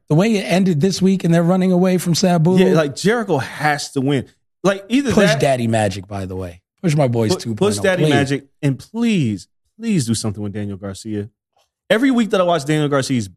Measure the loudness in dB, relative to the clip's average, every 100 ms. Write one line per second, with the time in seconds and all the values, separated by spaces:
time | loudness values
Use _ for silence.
0 | -2 2 2 0 0 0 2 2 0 2
1 | 0 0 2 2 2 2 2 2 2 0
2 | 0 0 2 2 4 4 4 4 0 0
3 | -2 0 0 -2 -4 -4 -2 -2 -4 -4
4 | -2 -2 -4 _ _ _ -2 -2 0 0
5 | 2 4 4 4 0 0 0 0 0 -4
6 | -10 -10 -10 -10 -12 -14 _ _ -2 0
7 | 2 2 0 0 -4 -2 -2 0 0 0
8 | 2 2 0 -2 -8 _ -4 -4 -6 -4
9 | 0 0 0 -4 -10 _ _ -10 -2 -2
10 | 0 -2 -4 -6 -8 -8 -10 -10 -12 -12
11 | -8 -8 -8 _ _ _ _ _ -2 0
12 | 2 2 2 2 2 0 0 0 2 0
13 | 0 -2 -4